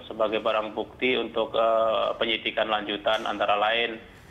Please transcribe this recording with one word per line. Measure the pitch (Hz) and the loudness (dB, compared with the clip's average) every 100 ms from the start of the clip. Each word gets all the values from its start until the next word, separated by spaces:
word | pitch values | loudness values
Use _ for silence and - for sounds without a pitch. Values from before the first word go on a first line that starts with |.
| - | -6
sebagai | 113 107 110 | -2 0 0
barang | 113 107 107 | 0 0 -2
bukti | 101 107 - 127 120 | -4 -6 -2 0 0
untuk, | 113 120 110 113 | -2 -2 0 2
eh, | 113 113 110 107 107 - | 4 4 2 2 0 0
penyidikan | 117 110 113 110 107 | 0 -2 -2 -2 0
lanjutan, | 107 104 104 110 110 110 | 0 -2 -2 0 0 0
antara | 104 104 104 | 0 2 2
lain | 107 117 117 113 - - - | 2 2 0 -4 -12 -20 -20